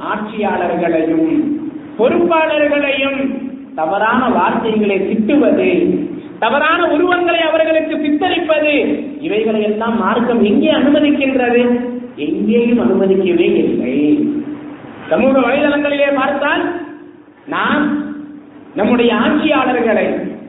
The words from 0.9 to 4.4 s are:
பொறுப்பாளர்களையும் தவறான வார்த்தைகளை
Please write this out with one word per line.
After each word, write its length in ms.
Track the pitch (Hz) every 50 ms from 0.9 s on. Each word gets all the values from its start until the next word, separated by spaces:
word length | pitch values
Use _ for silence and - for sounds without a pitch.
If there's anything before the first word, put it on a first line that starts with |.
| 160 160 156 160 156 156 160 151 143 147 - - - - - - - - - - -
பொறுப்பாளர்களையும் 1200 | - 220 269 349 349 349 349 330 320 320 311 302 302 294 294 294 285 285 277 269 277 269 269 269 269 - - - - - - - - - - -
தவறான 460 | - 156 165 190 202 214 220 240 254 262 247
வார்த்தைகளை 720 | 233 233